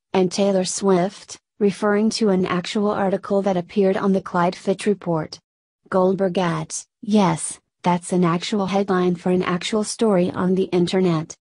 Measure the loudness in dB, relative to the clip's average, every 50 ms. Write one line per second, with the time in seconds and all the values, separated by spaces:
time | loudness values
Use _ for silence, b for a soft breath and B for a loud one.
0 | _ _ 0 0 0 0 0 0 0 2 2 0 -2 -2 -4 -2 2 2 2 2
1 | 2 -2 -4 -10 -18 -20 -20 -20 _ _ _ _ 0 0 0 0 0 0 2 2
2 | 0 0 0 0 0 2 2 0 0 -2 -2 -4 -4 -4 -2 -2 0 0 0 0
3 | 0 -2 -2 -4 -2 -2 -2 0 0 0 -2 -2 -4 -2 0 2 2 2 2 2
4 | 0 0 0 0 -2 -2 0 0 0 0 -2 -2 -4 -4 -4 0 0 -2 -2 -2
5 | -2 -2 -2 -2 -4 -6 -12 -18 _ _ _ _ _ _ _ _ _ -2 0 2
6 | 2 2 2 0 -2 0 0 0 0 0 -2 -4 -6 -8 -10 -14 -14 _ _ _
7 | -4 2 2 4 4 4 2 -2 -4 -10 -12 -14 _ _ _ _ -2 0 0 0
8 | -2 -2 0 2 2 2 0 -2 -2 -4 -2 -2 -2 0 0 -2 0 0 0 2
9 | 2 0 0 -2 -2 0 0 0 0 0 -2 -4 -4 -2 -2 -2 -2 -4 -2 0
10 | 0 2 2 2 2 0 -2 -2 0 0 0 0 0 0 0 0 0 2 2 2
11 | 2 2 0 0 -4 -8 -14 -20 _